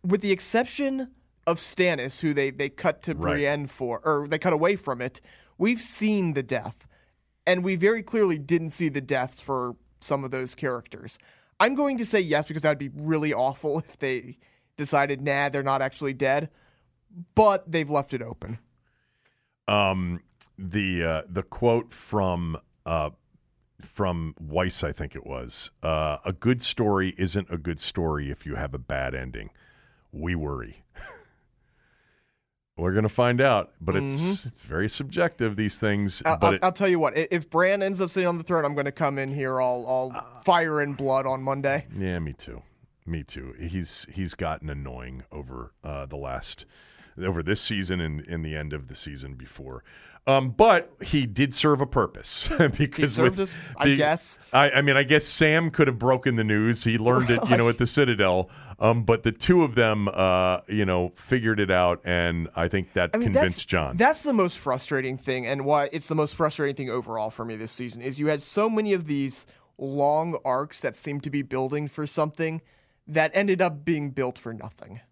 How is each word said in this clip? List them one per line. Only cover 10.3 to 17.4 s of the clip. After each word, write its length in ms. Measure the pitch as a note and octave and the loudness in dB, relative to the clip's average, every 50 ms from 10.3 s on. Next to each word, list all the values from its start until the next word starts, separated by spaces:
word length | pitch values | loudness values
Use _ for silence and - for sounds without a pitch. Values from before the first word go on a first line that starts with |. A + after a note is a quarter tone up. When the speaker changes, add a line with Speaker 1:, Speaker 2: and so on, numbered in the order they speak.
| C3 C3 C3 B2 - | -6 -6 -6 -8 -8
Speaker 1:
characters. 640 | - D#3 C3+ B2 A#2 A2+ _ - - - A2+ - - _ _ _ _ _ _ _ _ | -6 -4 -4 -4 -4 -8 _ -18 -16 -16 -18 -18 -20 _ _ _ _ _ _ _ _
I'm 140 | G3+ B3 C#4 | 2 2 4
going 240 | C4 D4 C#4 C4+ | 2 0 0 0
to 80 | A#3 A#3 | -2 -2
say 140 | - A3 G#3 | 0 2 2
yes 260 | F#3 D3+ D3+ D3 D3+ | 2 4 2 2 2
because 160 | - D#3 D#3 | 0 -6 0
that'd 160 | C#3+ D3+ D3+ | 2 2 2
be 140 | C3+ C#3+ C3+ C#3+ | 2 -4 -8 -8
really 380 | D3 D3 D#3+ D#3+ D#3 D3+ D3+ C3+ | -6 -2 -2 0 0 0 0 0
awful 460 | G#2+ B2+ C3 C3+ - - D3+ C#3+ D#3+ | 0 0 -2 -2 -2 -4 -2 -2 -2
<laughs> 100 | - - | -4 -8
if 80 | - | -10
they 400 | _ D3 C3+ C3 A#2+ A#2+ B2+ A#2+ _ _ _ _ _ _ _ _ | _ -4 -4 -4 -4 -6 -10 -20 _ _ _ _ _ _ _ _
decided, 420 | - D3 C#3 D#3 D3 C#3+ C#3 C#3 C3 | -10 -4 0 2 2 2 2 0 -2
"Nah, 300 | C#3 D3 C#3 C#3 C#3+ C#3+ | 0 -2 0 0 0 0
they're 140 | C3+ C#3 C3+ | -2 -2 0
not 180 | C3+ C3+ C3+ | 0 0 0
actually 320 | C3+ C3+ - - D3+ C#3 C3+ | 0 -4 -4 -4 -6 -6 -2
dead." 360 | B2 C#3 C3+ C3+ D3 D#3+ - _ _ _ _ _ _ _ _ _ _ _ _ - F3 F3 _ _ | 0 2 2 2 2 0 -4 _ _ _ _ _ _ _ _ _ _ _ _ -20 -20 -20 _ _
But 360 | G#3 | 6